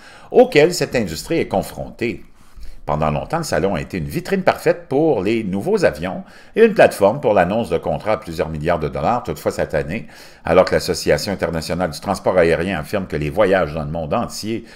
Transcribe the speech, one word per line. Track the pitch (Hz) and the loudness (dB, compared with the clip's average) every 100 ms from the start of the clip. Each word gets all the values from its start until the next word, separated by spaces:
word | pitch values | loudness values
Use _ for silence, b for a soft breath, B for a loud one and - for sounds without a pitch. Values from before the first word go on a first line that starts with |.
| B B B | B B B
auxquels | - 247 147 156 | 4 6 6 4
cette | 170 135 131 | 2 -2 -2
industrie | 98 80 - 165 | -2 -6 -4 -2
est | - | 0
confrontée. | 101 82 76 82 - 117 95 - b b b b b | -2 -4 -8 -12 -6 -6 -6 -12 b b b b b
Pendant | - 76 78 | -4 0 0
longtemps, | 73 - 165 | -2 -4 -6
le | |
salon | 156 82 92 87 | -2 0 0 -2
a | |
été | 67 95 | -4 -6
une | 73 | -6
vitrine | 78 - 196 | -6 -4 0
parfaite | 185 - 151 175 - | 0 2 0 -2 0
pour | 135 160 120 | 0 2 2
les | 92 113 | 2 0
nouveaux | 107 98 135 214 131 | 0 -4 -2 2 2
avions | 76 90 92 - B B - | 0 -8 -8 -14 B B 4
et | 226 | 4
une | |
plateforme | 190 123 - 98 131 | 8 6 6 2 4
pour | 131 | 2
l'annonce | 101 87 110 107 | 4 4 2 0
de | 82 | -2
contrats | 87 76 104 | -2 -4 0
à | 107 | -2
plusieurs | - 82 80 | -2 -4 -4
milliards | 80 78 85 | -2 -2 0
de | 76 | -2
dollars. | 69 80 120 | -2 -2 -2
Toutefois, | 101 76 107 | -2 -4 -4
cette | - 80 76 | -2 -2 -2
année, | 71 92 - B B B | -2 -6 -10 B B B
alors | - 87 90 | 2 4 6
que | |
l'Association | 82 - 85 - 76 104 | 4 0 -4 0 0 0
internationale | 92 82 82 76 87 90 | -4 -2 -4 -4 -4 -4
du | 73 | -4
transport | - 95 120 92 | -6 -4 0 2
aérien | 82 76 90 85 | 4 2 -2 -4
affirme | 73 104 92 | -4 -6 -4
que | 76 | -4
les | 73 | -4
voyages | 78 101 95 78 78 | 2 2 4 0 -4
dans | |
le | 73 | -6
monde | 82 78 107 | -6 -4 -4
entier | 92 - 104 113 B | -4 -8 -8 -8 B